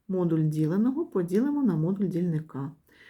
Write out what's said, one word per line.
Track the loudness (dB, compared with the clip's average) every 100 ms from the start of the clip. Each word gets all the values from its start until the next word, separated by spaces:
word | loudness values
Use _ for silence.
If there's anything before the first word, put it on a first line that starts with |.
| -6
модуль | 0 2 2
діленого | 2 2 0 2 0 0 -2
поділимо | -2 0 0 0 2
на | 2 2
модуль | 0 0 -2
дільника. | -2 -2 -2 -6 -10 -10 -12 _ -20